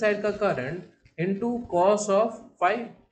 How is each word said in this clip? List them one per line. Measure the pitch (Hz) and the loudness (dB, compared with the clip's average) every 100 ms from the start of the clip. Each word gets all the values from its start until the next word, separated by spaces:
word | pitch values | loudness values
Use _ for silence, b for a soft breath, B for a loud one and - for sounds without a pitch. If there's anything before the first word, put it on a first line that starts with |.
side | 214 202 | 0 0
का | 208 202 | -2 0
current | 196 139 127 180 - _ _ - | 0 0 -4 -8 -12 _ _ -4
into | 180 196 240 240 - | -2 -2 -2 -4 -2
cos | 175 185 208 202 | 2 4 4 2
of | 196 233 - - _ | 2 2 -4 -16 _
phi | 175 233 226 - _ | 0 0 -6 -16 _